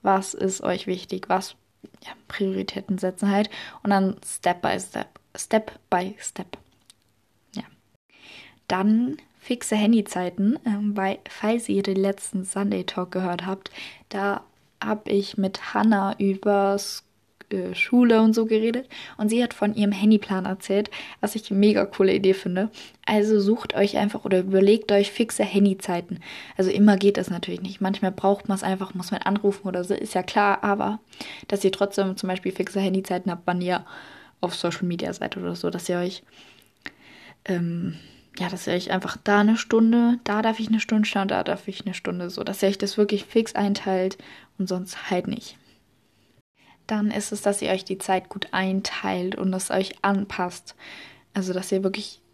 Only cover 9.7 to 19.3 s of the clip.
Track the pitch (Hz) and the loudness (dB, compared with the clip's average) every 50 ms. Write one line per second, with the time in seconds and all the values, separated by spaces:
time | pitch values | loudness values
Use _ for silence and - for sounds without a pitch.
9.7 | 220 214 208 208 233 226 202 - - 185 180 180 175 - 196 208 262 320 - 240 | 0 2 4 6 4 4 2 0 -4 -4 -4 -4 -2 0 0 0 0 0 -2 -2
10.7 | 208 202 208 208 202 208 190 190 - - _ - - - - 214 226 240 226 - | -2 0 -2 -2 -2 -2 -2 -2 -4 -4 _ -18 -12 -4 -2 0 0 0 0 0
11.7 | 202 196 196 196 190 190 190 196 196 - - - - 190 185 190 - 190 202 202 | -2 0 0 0 0 0 0 0 0 -2 -8 -8 -8 -6 -6 -4 -4 -2 -2 0
12.7 | 202 185 185 - - - 180 180 - 185 185 180 175 175 175 185 190 190 - - | -2 -2 -4 -4 -4 -4 -6 -4 -4 -4 -2 -2 -4 -4 -4 -6 -6 -6 -8 -16
13.7 | - - - - - - _ _ - 403 392 403 403 - - _ _ _ _ _ | -16 -14 -16 -16 -16 -20 _ _ -6 -2 -2 -2 -2 -4 -6 _ _ _ _ _
14.7 | _ _ - 214 214 214 - - - 202 202 - - - 196 190 190 - - - | _ _ -4 -4 -4 -4 -2 0 0 0 0 0 -2 -2 -2 -2 -2 -6 -12 -4
15.7 | - 214 214 220 220 196 196 196 - - 202 196 190 196 - 208 202 202 196 196 | 0 2 4 6 4 4 2 0 -2 0 0 0 0 0 2 2 4 4 4 4
16.7 | 196 202 202 - - - _ _ _ _ _ _ _ _ - _ 214 190 180 180 | 2 0 -2 -6 -10 -12 _ _ _ _ _ _ _ _ -10 _ -6 -4 -4 -4
17.7 | 185 - - - - 240 247 233 226 220 220 220 220 226 226 220 226 214 220 233 | -2 -2 -2 4 6 6 8 8 8 8 8 6 6 4 2 2 2 2 2 2
18.7 | 233 247 262 - - - - - - - 208 208 | 0 -2 -6 -8 -16 -18 -18 -18 -8 -4 -2 0